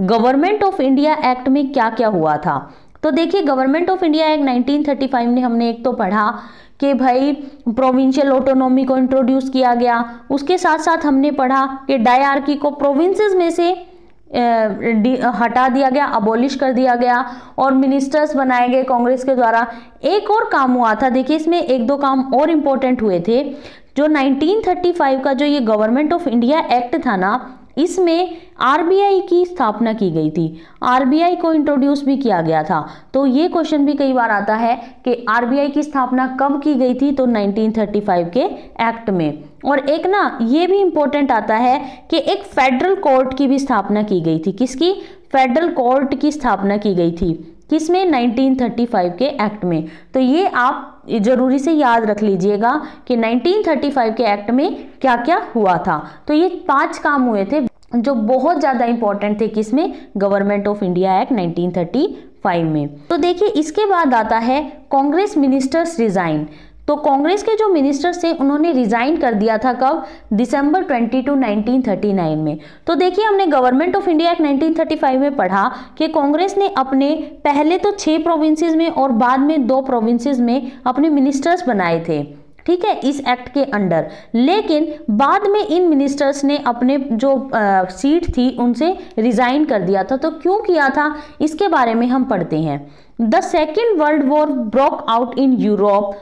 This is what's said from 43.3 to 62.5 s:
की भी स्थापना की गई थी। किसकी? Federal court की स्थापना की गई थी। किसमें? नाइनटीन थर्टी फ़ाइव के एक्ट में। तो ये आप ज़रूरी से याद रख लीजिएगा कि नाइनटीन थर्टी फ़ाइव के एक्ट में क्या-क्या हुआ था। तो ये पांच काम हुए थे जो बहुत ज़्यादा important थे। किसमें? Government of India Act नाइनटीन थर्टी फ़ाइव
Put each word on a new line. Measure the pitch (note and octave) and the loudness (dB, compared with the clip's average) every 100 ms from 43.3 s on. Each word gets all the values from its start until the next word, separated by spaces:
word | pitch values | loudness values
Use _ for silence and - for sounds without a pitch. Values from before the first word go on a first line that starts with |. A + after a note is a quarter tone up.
| C4+ | 0
की | C#4 | 0
भी | C4+ | 0
स्थापना | C#4 A3 G3 G#3 | 0 -2 0 -2
की | G#3 F#3 | 0 -2
गई | D#3+ D#3+ | 0 -2
थी। | F#3+ | -2
किसकी? | F#3+ B3+ C4 F4 F#4+ - - - | -2 -4 0 -2 -2 -8 -20 -2
Federal | C4+ C4 C#4 E4+ | 0 2 2 0
court | D4+ A#3+ C4+ C#4 C#4+ | 0 0 2 0 -2
की | D4 | -2
स्थापना | D4 B3 G3 G3 G#3 | -2 -2 -2 0 -2
की | G#3 | 0
गई | F3+ E3+ | 0 0
थी। | E3+ F3+ D#3+ - - - | 0 -2 -4 -8 -16 -4
किसमें? | D#4 D#4+ F4+ F#4 | -2 0 0 2
नाइनटीन | C4 A#3+ A3+ C4+ C4 | 2 0 0 0 0
थर्टी | A#3 A#3 A#3+ | -2 -2 -2
फ़ाइव | G3+ F3+ F3 | 0 -2 -2
के | C#4 | -4
एक्ट | C#4 G#3 G#3+ F3+ | -2 -4 -4 -4
में। | E3 E3 - - | -4 -4 -12 -6
तो | C4 | 0
ये | B3+ D#4 G4 | 2 2 0
आप | B3 B3 D4+ - - - | 0 0 -2 -10 -16 -6
ज़रूरी | A3+ G#3 B3 B3+ C4+ | -2 2 2 2 2
से | D#4+ | 2
याद | D#4 B3+ A#3 G#3+ | 2 4 2 2
रख | G#3 | 0
लीजिएगा | G#3+ F#3+ G3 G3+ A3+ G3 - - - | 0 2 2 2 0 -2 -6 -12 -4
कि | A#3 | 0
नाइनटीन | A3 B3 F4 G#4 F4 | 0 0 2 0 0
थर्टी | D4 C#4+ | 0 -2
फ़ाइव | C#4+ A3+ | 0 0
के | A3 | 0
एक्ट | A3+ G3+ G#3 | 0 0 0
में | B3 F4 - - - | 0 0 -4 -14 -4
क्या-क्या | C4 A#3+ C#4 F#4+ - A#3 | 0 0 0 -2 0 0
हुआ | G3 F3 | 2 2
था। | F#3 D#3 - - - | 0 -4 -6 -12 -2
तो | |
ये | D4+ F4 | 2 2
पांच | E4+ - C4+ E4+ - | -2 0 0 0 -2
काम | D#4 C#4+ | -2 0
हुए | B3 G#3 G3 | 0 0 -2
थे | D4 A#3+ - - A#3+ | -2 -4 -8 -6 -2
जो | A#3+ | 0
बहुत | B3 G#3+ C4 D4 F4 | 0 0 0 0 0
ज़्यादा | D4 B3 A#3 | 0 0 0
important | A#3 G#3 G3 G#3 G#3 | 0 -2 -2 -2 -2
थे। | G#3+ | -2
किसमें? | G#3+ G#3+ C4 F4+ - - G3+ | -4 -2 0 -2 -6 -10 -4
Government | G3+ G3+ G3+ G3+ | 0 0 0 -2
of | G3+ G#3 | -2 -2
India | F#3 F3+ F#3+ F#3+ | -2 0 0 0
Act | C4 | 0
नाइनटीन | A#3 E3+ E3+ F3+ | -2 -2 -2 -2
थर्टी | F3+ E3+ B3 F#4 - - - | -2 -2 -2 -2 -6 -18 -6
फ़ाइव | G3+ | -2